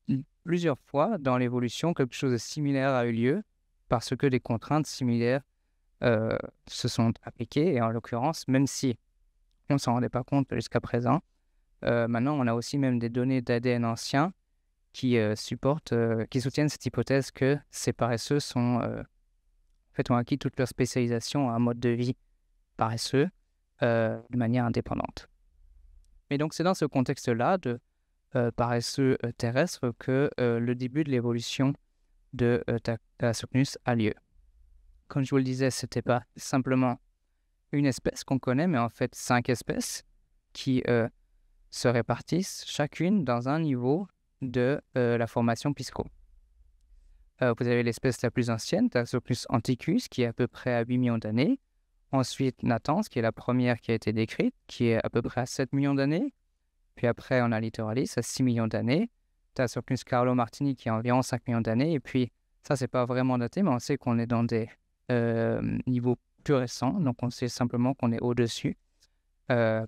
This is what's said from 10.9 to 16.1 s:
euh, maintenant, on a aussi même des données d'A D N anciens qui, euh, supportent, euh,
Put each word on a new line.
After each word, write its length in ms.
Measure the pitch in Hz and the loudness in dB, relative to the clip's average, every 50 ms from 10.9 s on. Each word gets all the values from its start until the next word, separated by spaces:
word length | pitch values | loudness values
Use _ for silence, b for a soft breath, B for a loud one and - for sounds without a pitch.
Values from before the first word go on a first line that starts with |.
| - 120 123 123 135 - - _ _ _ _ _ _ _ _ _ _ _ - | -2 0 2 2 0 0 -2 _ _ _ _ _ _ _ _ _ _ _ -2
euh, 240 | - 120 120 117 | 0 2 2 2
maintenant, 300 | 113 117 117 123 143 151 143 | 0 0 0 0 0 0 0
on 60 | 123 | 0
a 80 | 117 117 | 0 0
aussi 240 | 120 117 - - | -2 -2 -2 -2
même 220 | 143 135 131 123 117 | 0 0 2 0 0
des 100 | 117 117 | -2 -2
données 320 | 117 127 123 135 131 127 | -2 0 0 2 0 0
d'A 180 | 120 - 120 117 | 0 0 0 0
D 100 | 117 127 | 2 0
N 160 | 120 120 117 | 0 2 0
anciens 480 | 117 113 - - - - 139 156 190 - _ _ _ _ _ _ _ _ _ _ _ - | -2 -2 -4 -4 0 2 2 2 0 -2 _ _ _ _ _ _ _ _ _ _ _ -8
qui, 240 | - - 127 120 | -2 0 2 4
euh, 180 | 113 107 107 107 | 4 2 2 0
supportent, 580 | - - - - - - 135 147 156 - - 127 | -4 -6 -8 -6 -2 0 0 0 0 -2 -2 0
euh, 320 | 117 117 113 | 2 2 2